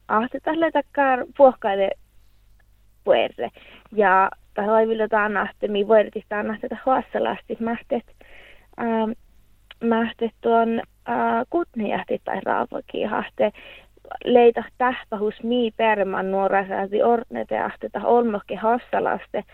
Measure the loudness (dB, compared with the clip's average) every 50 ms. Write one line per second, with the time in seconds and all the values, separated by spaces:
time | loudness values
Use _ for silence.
0 | _ -2 0 0 0 -2 -6 -6 -4 -4 -2 0 0 0 0 -2 -4 -2 -2 0
1 | 2 2 2 0 -2 -6 4 6 6 6 6 4 -2 -2 0 0 0 -2 -2 -6
2 | -12 _ _ -20 -20 -20 _ _ _ -20 -20 _ _ _ _ _ _ _ _ _
3 | _ 2 2 2 2 -2 -4 -8 -10 -10 -10 -14 -20 -20 -20 -20 -20 _ -2 2
4 | 4 4 4 4 4 2 -2 -8 -18 -12 -8 -4 -2 2 2 2 2 2 0 -2
5 | -2 0 0 0 0 0 -2 -2 -4 -4 -6 -6 -6 -4 -2 -2 2 4 4 4
6 | 4 2 -4 -10 -10 _ -6 -6 -4 -6 -6 -8 -8 -10 -10 -4 -2 0 0 0
7 | -2 -4 -4 -4 -2 -4 -4 -6 -10 -12 -8 -6 -6 -6 -6 -6 -6 -6 -6 -6
8 | -6 -10 -18 -20 -20 -20 -20 -20 -20 -20 -20 -20 -20 _ -10 -6 -4 -2 0 0
9 | -2 -2 -4 -8 -14 -20 _ -20 -20 _ _ _ _ -20 -12 -4 0 0 2 2
10 | 0 -2 -2 -4 -6 -6 -6 _ 0 2 4 4 4 2 0 -2 -4 -8 _ _
11 | _ -6 -2 -2 0 0 0 -2 -2 -2 -2 -4 -4 -4 -6 -6 -4 -4 -4 -4
12 | -4 -4 -6 -6 -4 -6 -8 -4 -4 -2 -2 -2 -2 -4 -8 -10 -12 -10 -6 -6
13 | -4 -4 -4 -4 -6 -6 -4 -2 -2 -2 -2 -6 -14 -20 -20 -20 -20 _ _ _
14 | -18 -18 -16 -8 0 4 6 6 8 6 6 4 -2 -8 -4 -2 -2 -2 -2 -4
15 | -8 -10 -6 -4 -4 -4 -4 -4 -4 -2 0 0 0 -2 -2 0 0 2 2 2
16 | 0 -2 -2 -4 -2 -2 0 0 0 2 0 0 -2 -2 -4 -6 -4 -2 0 2
17 | 2 2 2 2 0 -6 -8 -8 -6 -4 -4 -4 -4 -6 -6 -10 -12 -10 -8 -4
18 | 0 2 2 4 2 0 -2 -4 -6 -10 -8 -4 0 0 0 -2 -2 -4 -4 -2
19 | -2 -2 -4 -4 -6 -8 -10 -10 -10 -10